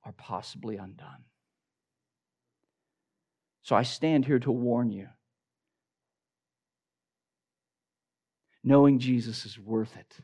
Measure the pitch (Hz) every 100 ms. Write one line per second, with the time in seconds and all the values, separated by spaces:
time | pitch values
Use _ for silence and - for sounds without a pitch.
0 | - 98 - 92 - - 113 101 98 101
1 | - - _ _ _ _ _ _ _ _
2 | _ _ _ _ _ _ _ _ _ _
3 | _ _ _ _ _ _ - 113 120 -
4 | 156 151 131 131 127 123 123 117 120 101
5 | 98 _ _ _ _ _ _ _ _ _
6 | _ _ _ _ _ _ _ _ _ _
7 | _ _ _ _ _ _ _ _ _ _
8 | _ _ _ _ _ _ 127 139 143 135
9 | 127 123 113 110 107 107 101 113 110 -
10 | - -